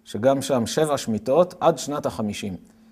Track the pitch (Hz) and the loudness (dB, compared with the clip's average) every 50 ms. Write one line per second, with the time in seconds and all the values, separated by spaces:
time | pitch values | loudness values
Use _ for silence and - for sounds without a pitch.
0 | _ - - 104 113 135 139 139 131 - 139 120 110 - - 151 156 151 143 127 | _ -12 -6 0 2 2 2 2 0 0 0 0 0 0 0 0 0 0 0 -2
1 | - 117 110 107 - 131 135 165 180 180 - - - 165 165 - - - 147 147 | -2 -2 -4 -2 0 2 4 4 4 4 0 0 2 2 2 2 -2 -6 -4 -4
2 | 135 127 - - 110 104 98 - 110 101 90 - - - _ _ _ - | -4 -4 -4 -4 -4 -4 -4 -6 -8 -8 -8 -10 -12 -20 _ _ _ -20